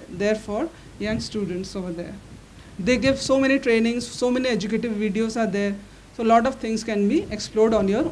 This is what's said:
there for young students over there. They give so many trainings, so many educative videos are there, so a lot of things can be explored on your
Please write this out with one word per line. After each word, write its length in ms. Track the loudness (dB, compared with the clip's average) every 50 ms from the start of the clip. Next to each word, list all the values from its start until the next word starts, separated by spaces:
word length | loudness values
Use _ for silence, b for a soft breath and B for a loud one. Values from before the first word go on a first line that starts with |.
| -12 -12
there 260 | -6 -2 0 0 0
for 340 | -2 -4 -6 -4 -4 -4 -6 B B B B B -8
young 200 | -6 -4 -4 -4
students 560 | -6 -6 -6 -6 -4 -4 -6 -6 -8 -8 -8
over 160 | -8 -8 -8
there. 220 | -8 -10 -10 -12 -14 -16 -18 -20 -20 -20 -20 -20 B B B B B -4
They 200 | 0 0 2 4
give 240 | 4 2 2 2
so 180 | 2 2 4 4
many 180 | 6 4 4 4
trainings, 480 | 4 4 4 4 4 2 0 -2 -4
so 240 | -6 -4 -2 0 2
many 200 | 2 2 2 2
educative 420 | 0 0 0 0 -2 -2 -2 -2
videos 500 | -2 -2 -2 0 0 0 0 0 0 0
are 60 | -2 0
there, 280 | 0 0 0 -2 -2 -6 B B B B B B -8 -2
so 60 | 2
a 20 |
lot 200 | 4 6 6 6
of 100 | 4 0
things 280 | -2 -4 -4 -4 -4 -4
can 240 | -2 0 0 2 2
be 180 | 2 0 0 -2
explored 420 | -6 -10 -10 -4 0 2 4 4 4
on 140 | 2 2 2
your 240 | 2 0 0 -2